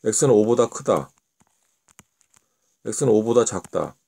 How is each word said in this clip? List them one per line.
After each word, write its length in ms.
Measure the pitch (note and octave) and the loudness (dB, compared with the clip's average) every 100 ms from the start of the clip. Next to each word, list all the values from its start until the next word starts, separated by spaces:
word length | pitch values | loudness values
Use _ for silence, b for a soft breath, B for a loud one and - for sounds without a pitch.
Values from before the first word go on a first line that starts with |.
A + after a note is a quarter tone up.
X는 300 | A2 G#2+ C#3+ | -4 0 2
오보다 360 | A2 G#2+ A#2+ A#2 | 4 4 0 0
크다. 400 | - - F2 C#2 _ _ _ _ _ _ _ _ - _ _ _ _ _ _ _ _ | -4 -4 -4 -4 _ _ _ _ _ _ _ _ -20 _ _ _ _ _ _ _ _
X는 260 | A2 A2 C3+ | -12 -4 2
오보다 320 | G#2+ A2 A#2 | 2 2 0
작다. 500 | A2+ F#2 - F2+ D2 - | 0 -6 -8 -6 -6 -12